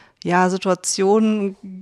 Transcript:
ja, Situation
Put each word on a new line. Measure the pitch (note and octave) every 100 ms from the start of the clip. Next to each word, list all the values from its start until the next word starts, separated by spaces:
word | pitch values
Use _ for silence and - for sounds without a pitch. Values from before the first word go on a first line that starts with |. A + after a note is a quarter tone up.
| - _
ja, | E3+ F3 F#3
Situation | F#3 F#3+ F3+ - - F#3+ G#3+ A3 G#3+ G3 F#3+ G3 F#3